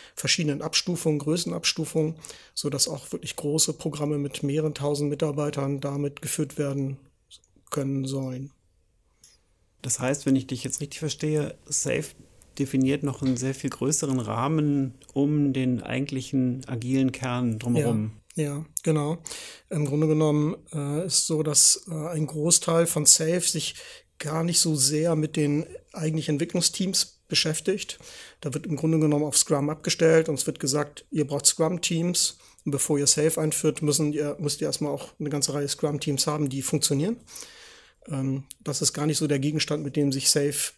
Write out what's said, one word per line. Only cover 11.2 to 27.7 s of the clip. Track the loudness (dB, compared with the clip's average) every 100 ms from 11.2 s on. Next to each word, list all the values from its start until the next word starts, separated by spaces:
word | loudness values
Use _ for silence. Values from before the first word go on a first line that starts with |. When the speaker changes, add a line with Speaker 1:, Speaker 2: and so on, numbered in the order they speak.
| -2 0 -2 -8 -6
Speaker 2:
Safe | -4 0 0 -2 -10 -20 -20 -12 -6
definiert | -2 2 2 2
noch | -2 -2
einen | 0 0
sehr | -2
viel | -4 -6
größeren | -2 0 0 0 0
Rahmen | -2 0 0 2 2 2 0 -6 -6
um | 0 2 4 2
den | 2 0 0
eigentlichen | -2 -4 -2 -6 -2 0 0 -2 -6
agilen | -6 0 2 2
Kern | 0 -2 0 0 0
drumherum. | 0 2 2 0 -2 -8 -10
Speaker 1:
Ja, | -4
ja, | -4 -4 -8 -4
genau. | 0 2 2 -2 -8 -14 -14 -18 -6
Im | -2
Grunde | 0 2 4
genommen, | 4 4 4 2 -2 -8
äh, | -6 -2 -2 0
ist | 0 2
so, | 0
dass, | 2 4 4 4 -2
äh, | -8 -4
ein | -2 -2
Großteil | -2 2 2 4 4 4
von | 4
Safe | 6 6 4 0
sich | 0 -2 -4 -8 -14 -20 -20 -10
gar | -4 -2
nicht | 2 2
so | 2 4
sehr | 2 2 2 2
mit | 2 2
den | 2 2 -2 -10 _
eigentlichen | -4 -2 0 0 0
Entwicklungsteams | 0 0 0 0 0 0 -2 -8 -4
beschäftigt. | 0 0 0 -2